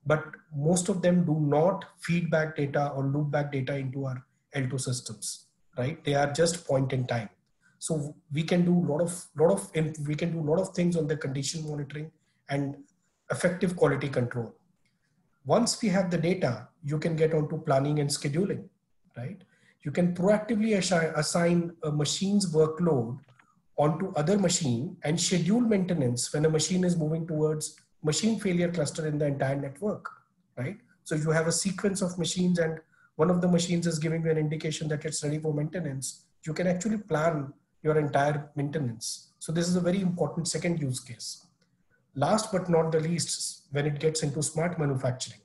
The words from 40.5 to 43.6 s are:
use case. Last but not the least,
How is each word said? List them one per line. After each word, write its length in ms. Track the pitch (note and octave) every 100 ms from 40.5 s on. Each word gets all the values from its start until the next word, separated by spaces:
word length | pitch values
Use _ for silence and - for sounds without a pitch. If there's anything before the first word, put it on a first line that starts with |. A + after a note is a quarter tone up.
| D#3+ F3 E3
use 180 | C#3 B2
case. 480 | - B2 - - _ _ _ _ _ _ _ C#3
Last 340 | C#3+ G#3+ -
but 180 | F#3 F3
not 220 | E3 D#3+
the 80 | D#3+
least, 680 | D#3 E3+ - - - -